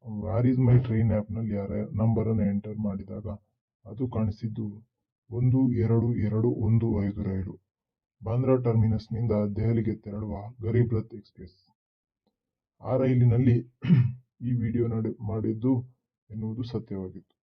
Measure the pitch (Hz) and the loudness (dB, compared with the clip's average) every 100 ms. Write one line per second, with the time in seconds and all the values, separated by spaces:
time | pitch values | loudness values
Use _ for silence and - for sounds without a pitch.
0 | 123 107 92 104 123 127 123 123 123 110 | -10 -8 -4 0 2 4 6 6 4 0
1 | 110 107 107 113 107 101 98 104 107 101 | 2 0 -2 -6 -4 -4 -4 -6 -4 0
2 | 113 110 107 110 98 101 107 107 104 95 | 0 0 0 0 0 -2 -6 -6 -6 -6
3 | 92 101 98 104 _ _ _ _ 98 107 | -10 -10 -10 -12 _ _ _ _ -18 -8
4 | 127 110 107 - 113 110 107 104 _ _ | -6 -2 -4 -4 -8 -6 -8 -10 _ _
5 | _ _ _ 120 127 131 131 107 110 113 | _ _ _ 0 2 4 2 2 2 4
6 | 117 123 104 107 120 - 101 113 117 104 | 2 0 0 0 0 0 2 2 2 0
7 | 98 104 104 95 87 - _ _ _ _ | -2 -2 -4 -4 -6 -12 _ _ _ _
8 | _ _ 110 120 131 131 120 113 110 - | _ _ -4 -2 2 2 2 2 2 0
9 | - 110 117 104 104 101 113 113 110 104 | -4 -4 0 0 0 0 0 0 0 -6
10 | 104 104 110 98 107 123 113 113 110 110 | -8 -10 -8 -8 -12 -8 -2 2 2 -2
11 | 110 107 - - 90 _ _ _ _ _ | -4 -16 -18 -20 -20 _ _ _ _ _
12 | _ _ _ _ _ _ _ _ 113 127 | _ _ _ _ _ _ _ _ -2 0
13 | 131 127 120 117 127 120 - _ - 139 | 2 4 6 6 4 4 0 _ 4 6
14 | - - _ _ 120 120 110 120 117 113 | 6 -2 _ _ -2 -2 0 0 0 0
15 | 110 - 110 110 110 110 123 127 - _ | -4 -6 -6 -4 -4 -2 0 0 -2 _
16 | _ _ _ 110 110 113 117 107 - 98 | _ _ _ -8 -8 -8 -6 -8 -8 -10
17 | 92 90 _ _ | -10 -14 _ _